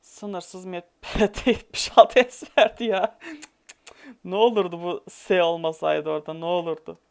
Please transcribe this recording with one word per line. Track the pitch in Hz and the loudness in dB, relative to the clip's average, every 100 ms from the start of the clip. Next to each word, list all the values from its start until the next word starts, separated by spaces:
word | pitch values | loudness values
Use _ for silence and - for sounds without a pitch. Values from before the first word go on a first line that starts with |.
Sınırsız | - - 208 190 - 190 185 | -20 -14 -10 -10 -12 -16 -12
M | 175 - _ | -12 -14 _
P | - - 208 | -8 -2 0
T | - - | 0 -2
<laughs> | |
yetmiş | 226 - - - - | -2 -4 -8 2 8
altı | - - 247 | 8 8 0
S | - - - | -4 -4 2
verdi | 220 - | 2 0
ya. | 233 190 208 _ - 302 311 _ - - - - 277 240 | -4 -2 -2 _ -20 -18 -20 _ -20 -20 -20 -20 -20 -20
Ne | 180 190 | -6 2
olurdu | 226 220 180 170 | 2 2 -2 -4
bu | 175 170 - | -8 -8 -10
S | - - 185 | -16 -2 2
olmasaydı | 170 170 165 160 156 151 151 | 2 0 -4 -4 -2 -2 -2
orada, | 156 151 | -6 -8
ne | 160 165 | -10 -4
olurdu? | 175 170 160 - 165 _ | -4 -4 -8 -10 -18 _